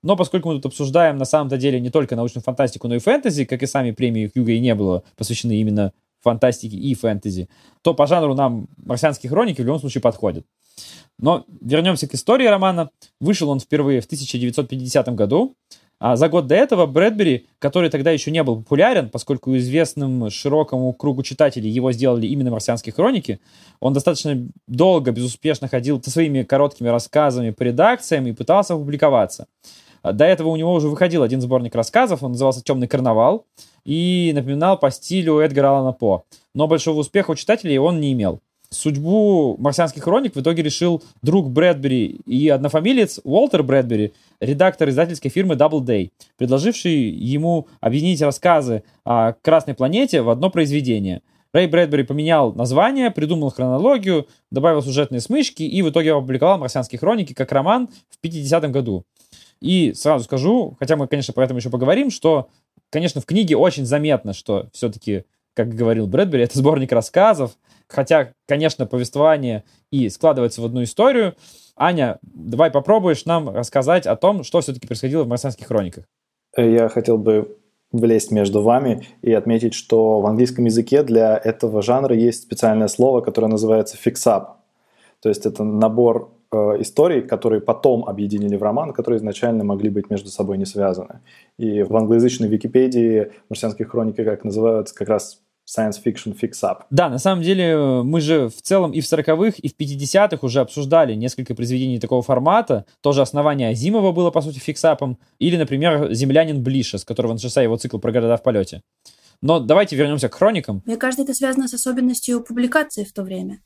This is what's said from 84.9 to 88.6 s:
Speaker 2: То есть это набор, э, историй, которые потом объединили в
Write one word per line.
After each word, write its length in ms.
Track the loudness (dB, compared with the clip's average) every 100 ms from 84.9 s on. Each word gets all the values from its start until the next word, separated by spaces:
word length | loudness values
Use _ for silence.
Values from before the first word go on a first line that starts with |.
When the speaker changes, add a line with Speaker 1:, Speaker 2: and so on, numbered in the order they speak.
| _ _ _
Speaker 2:
То 80 | -2
есть 160 | -2 -4
это 180 | -4
набор, 680 | -2 2 2 4 2 2 -4 _ _
э, 60 | -2 0 0
историй, 420 | -2 2 2 2
которые 400 | -2 -2 0 0
потом 440 | 0 0 2 2 -2
объединили 500 | -6 -4 -2 -2
в 80 | -2